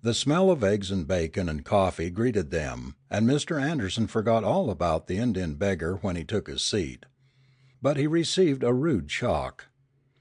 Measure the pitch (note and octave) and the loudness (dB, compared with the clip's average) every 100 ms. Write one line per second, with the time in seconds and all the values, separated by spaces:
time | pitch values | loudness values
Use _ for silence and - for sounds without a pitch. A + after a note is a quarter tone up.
0 | A2+ A2+ C3+ E3 F#3+ E3 G2 G#2 F#2 G2 | -2 -2 2 4 4 4 4 2 0 -2
1 | D2+ F#2 E2 G2+ F2 D2+ - G#2 F#2+ - | 0 0 0 -2 -2 -2 0 2 2 0
2 | E2+ F2+ B2 G#2 D2+ E2 C#2+ B1 B1+ - | -6 -2 0 0 -2 -2 -4 -6 -10 -14
3 | - G2+ A2+ C#3+ - D#3 C#3 D#3+ F#2+ A2+ | -6 0 2 2 0 -2 -2 -2 -2 -2
4 | G#2+ A#2 G#2+ A2+ - F3 D#3+ F2 E2+ D#2+ | -2 0 2 2 2 0 0 0 0 0
5 | - F#2 B2 F#2 F2 D2 G2 F#2 E2 F#2+ | -2 -2 0 0 -2 -2 0 0 -2 -2
6 | G2+ F2 D#2 G#2+ E2 C2+ - A2 C#2+ B1 | -2 -4 -4 -4 -4 -6 -2 -2 -2 -6
7 | - _ _ _ _ _ _ _ C3+ C#3+ | -20 _ _ _ _ _ _ _ -2 0
8 | D3+ E3 D#3 - F3+ C3+ A#2+ B2 E3 A2 | 0 0 0 2 2 4 2 2 2 0
9 | D2 - A#2+ D#2 C2 - - _ _ _ | -2 -4 0 0 -2 -10 -20 _ _ _
10 | _ _ | _ _